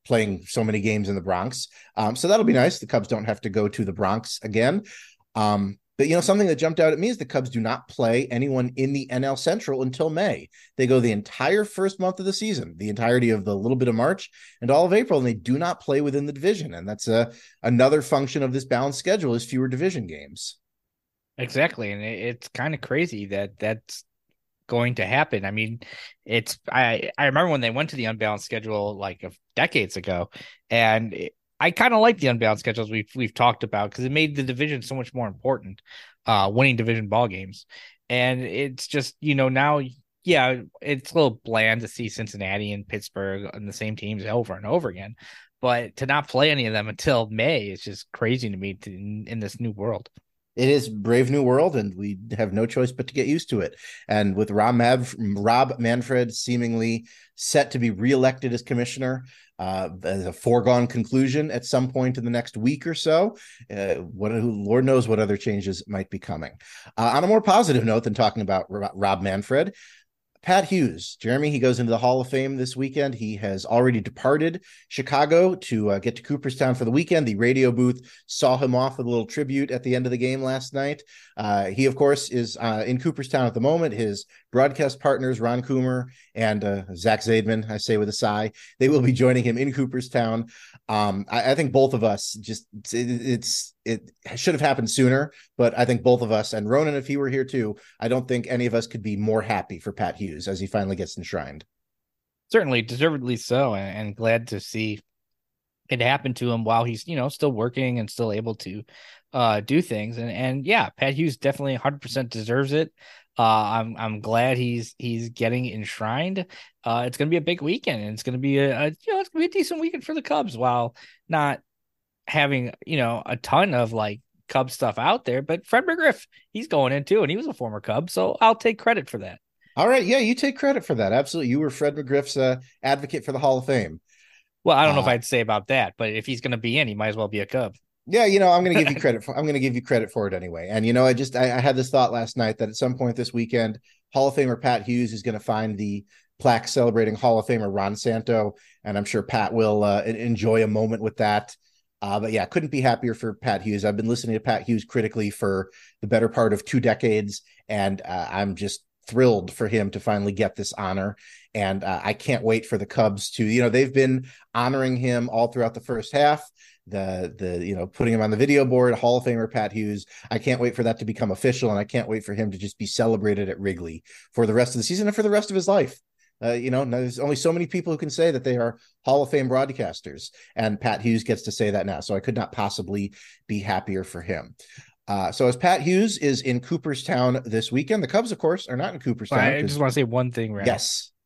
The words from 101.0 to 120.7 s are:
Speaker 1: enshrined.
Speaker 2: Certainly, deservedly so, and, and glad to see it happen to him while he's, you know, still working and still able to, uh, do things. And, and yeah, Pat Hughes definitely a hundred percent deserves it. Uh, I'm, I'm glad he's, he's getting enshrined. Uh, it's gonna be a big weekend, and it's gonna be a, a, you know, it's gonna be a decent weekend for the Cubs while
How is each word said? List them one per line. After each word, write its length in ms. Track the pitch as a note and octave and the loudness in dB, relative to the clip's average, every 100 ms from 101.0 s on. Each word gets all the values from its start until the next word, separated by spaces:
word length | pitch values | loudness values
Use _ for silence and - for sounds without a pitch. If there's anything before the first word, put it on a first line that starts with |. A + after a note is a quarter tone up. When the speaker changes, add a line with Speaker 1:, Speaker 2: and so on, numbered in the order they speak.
| E2+ - | -6 -10
Speaker 1:
enshrined. 480 | F2 F2 C#2 D2+ - _ _ _ _ _ _ _ _ | -8 -8 -8 -14 -20 _ _ _ _ _ _ _ _
Speaker 2:
Certainly, 320 | A3+ D3+ B2 | 2 2 0
deservedly 540 | A2+ B2 D#3+ D3 B2 A#2 | -2 0 0 0 -4 -4
so, 360 | - B2 C3+ | -2 0 0
and, 240 | G2+ G2 G2+ | -2 -6 -8
and 180 | G#2+ G#2+ | -8 -2
glad 340 | A2+ A#2 A#2+ | 0 0 0
to 100 | G2+ | -10
see 400 | - A2 A2 G2+ _ _ _ _ _ _ _ _ - | -8 -6 -6 -6 _ _ _ _ _ _ _ _ -6
it 100 | B2 | 0
happen 360 | B2 C#3 C3+ B2 | 2 2 -2 -4
to 160 | B2 | -2
him 120 | A#2 | 0
while 200 | A2 A2+ | 2 0
he's, 240 | A#2+ A2+ - | 0 -6 -6
you 80 | D#3 | -4
know, 120 | C3 | -4
still 240 | - D3 | 0 0
working 460 | A2 A#2+ C3 B2+ A#2+ | 0 -2 -2 -2 -2
and 100 | G#2 | -4
still 240 | - A#2 | -4 -2
able 220 | G#2 A2+ G#2 | -2 -4 -8
to, 280 | F#2 G2+ - - - - _ | -10 -12 -16 -20 -20 -20 _
uh, 280 | C3 A#2 G#2+ | 0 2 2
do 200 | G#2+ D3 | 2 0
things. 380 | F3 G#2+ G#2+ A#2 | 0 -4 -6 -6
And, 100 | A#2 | -6
and 340 | G2 C3 C3+ | -4 -4 -2
yeah, 260 | C3+ A3 - | 0 0 0
Pat 260 | - C3+ C3+ | 0 -2 0
Hughes 220 | E3 B2 | -2 0
definitely 360 | C3+ C#3 C#3 | -2 -2 -4
a 60 | B2+ | -2
hundred 220 | C#3+ C#3+ | -2 -4
percent 280 | B2+ B2+ B2 | -6 -6 -6
deserves 440 | A2+ A2 B2+ C3+ | -8 -2 -2 0
it. 200 | D3 D#3+ _ - - _ - | -2 -2 _ -20 -20 _ 2
Uh, 80 | |
I'm, 540 | A2+ A2 G#2 A2+ A2+ A2 | 4 4 2 0 -2 -6
I'm 220 | A2+ G#2+ | -6 -6
glad 380 | G#2 A#2 B2+ B2+ | 0 2 2 0
he's, 360 | B2 A#2+ A2 - | -2 -4 -8 -10
he's 300 | A#2+ A2+ A#2 | -6 -6 -8
getting 380 | A#2 A2+ B2 B2+ | -2 0 0 -4
enshrined. 760 | G#2+ G2+ - A2 B2+ F3+ G3 F3+ - - _ | -6 -10 -6 -4 -2 -4 -6 -8 -14 -20 _
Uh, 220 | A#2 A#2 B2 | -2 -2 -2
it's 100 | - | -2
gonna 140 | D3 | 0
be 60 | E3+ | 0
a 40 | |
big 220 | D#3 F3 | 0 -2
weekend, 400 | C#3+ A3 - A#2+ | -2 -2 -4 -4
and 100 | G#2+ | -6
it's 100 | A2 | -8
gonna 140 | - B2+ | -6 -4
be 220 | C#3 C#3 | 0 2
a, 200 | C#3 B2 | 2 0
a, 80 | D3+ | -2
you 240 | D#3+ - | -4 -4
know, 60 | G4 | -4
it's 80 | F#4 | -2
gonna 120 | D#4+ | -2
be 60 | F4 | -2
a 120 | G4 | 0
decent 220 | - E4 | -2 -2
weekend 220 | E4 E4 | -4 -6
for 100 | - | -6
the 80 | D#4 | -8
Cubs 340 | - D4+ A#3 A#2 | -2 -2 -2 -2
while 400 | B2 | 0